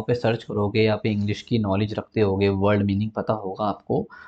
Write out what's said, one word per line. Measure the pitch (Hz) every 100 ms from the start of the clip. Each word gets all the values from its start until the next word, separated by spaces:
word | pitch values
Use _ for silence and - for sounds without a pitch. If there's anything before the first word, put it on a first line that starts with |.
| 110
पे | 120
सर्च | 113 117
करोगे | - 104 104 110
या | 110 104
फिर | 117
इंग्लिश | 104 101 101
की | - 120
नॉलेज | 104 95 107
रखते | 107 - 110
होगे, | 101 95 101
वर्ड | 98 101 104
मीनिंग | 101 98 110
पता | 110 - 110
होगा | 101 - 104
आपको, | - - 123 - -